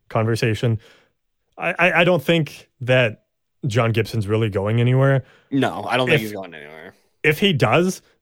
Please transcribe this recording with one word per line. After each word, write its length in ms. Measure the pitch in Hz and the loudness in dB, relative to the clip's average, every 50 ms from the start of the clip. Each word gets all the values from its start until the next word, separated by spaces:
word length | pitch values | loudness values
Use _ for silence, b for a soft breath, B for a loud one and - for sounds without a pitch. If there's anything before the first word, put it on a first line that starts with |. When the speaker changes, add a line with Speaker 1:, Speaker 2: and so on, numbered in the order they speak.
| _ - | _ -6
Speaker 1:
conversation, 720 | - 120 110 113 117 107 - 113 107 - - 117 110 104 b b b b b b b _ _ _ _ _ _ _ _ - | -4 -2 -2 -2 -2 -2 -2 -2 -2 -2 -2 -2 -2 -4 b b b b b b b _ _ _ _ _ _ _ _ -8
I, 160 | 170 170 175 - | -6 -6 -2 0
I, 220 | 175 180 165 165 | 0 2 2 2
I 40 | 180 | 4
don't 180 | 175 180 165 | 4 2 2
think 480 | - - 170 165 147 - - - - _ _ - | 2 2 2 2 0 -2 -6 -14 -20 _ _ -6
that 440 | 123 120 127 127 123 110 90 - _ _ _ _ _ _ _ _ - | -2 0 2 2 2 0 -2 -8 _ _ _ _ _ _ _ _ -6
John 240 | 135 104 123 113 113 | -2 0 0 0 2
Gibson's 340 | 107 113 107 - - 113 98 101 | 2 0 -2 -2 -2 -4 -2 -2
really 200 | 107 110 113 107 | -2 0 0 -2
going 320 | 95 101 98 107 113 120 | -2 -2 -2 0 0 2
anywhere. 440 | 120 123 127 131 135 139 135 131 b b b b b b | 2 2 2 4 4 2 2 0 b b b b b b
Speaker 2:
No, 340 | 139 135 127 107 82 101 104 | -2 -2 -2 -2 -4 -6 -6
I 120 | 104 117 | -2 0
don't 100 | 127 131 | 0 2
think 100 | 123 160 | 2 2
Speaker 1:
If 40 | 135 | 2
Speaker 2:
he's 100 | 110 104 | 0 -2
going 220 | 104 98 92 87 82 | -8 -12 -12 -14 -16
anywhere. 400 | 76 73 76 80 80 80 92 - _ _ _ _ _ - | -18 -18 -18 -20 -20 -20 -20 -20 _ _ _ _ _ 0
Speaker 1:
if 160 | 151 151 - | 0 2 2
he 120 | 202 202 | 2 0
does, 480 | 170 120 127 107 120 160 180 190 185 - - _ _ _ | 2 2 2 2 2 2 2 0 -2 -6 -12 _ _ _